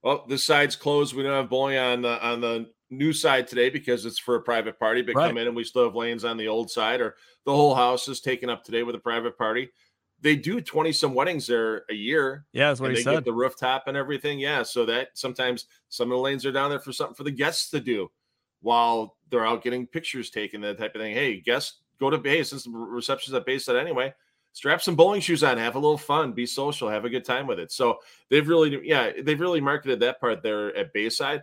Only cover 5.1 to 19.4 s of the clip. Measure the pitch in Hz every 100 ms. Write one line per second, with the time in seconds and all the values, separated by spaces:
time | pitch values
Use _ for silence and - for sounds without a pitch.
5.1 | 127 170 117 117 120 113 127 120 107 117
6.1 | 117 117 113 107 110 110 - 110 123 113
7.1 | - _ _ - 143 147 127 123 127 -
8.1 | 131 139 123 123 117 - 117 120 120 120
9.1 | 117 117 - 113 117 131 _ _ _ _
10.1 | _ 151 147 135 233 156 156 160 151 147
11.1 | 131 156 160 120 120 113 110 - 110 107
12.1 | 156 135 139 - 123 147 131 131 123 123
13.1 | 156 123 113 127 - 127 131 139 139 135
14.1 | 139 147 143 139 147 113 123 110 117 131
15.1 | - 131 123 127 123 - _ _ - 120
16.1 | 127 135 139 135 135 139 143 135 123 -
17.1 | - 143 131 143 165 - 151 120 110 90
18.1 | _ _ _ _ _ 107 117 117 113 107
19.1 | _ _ 120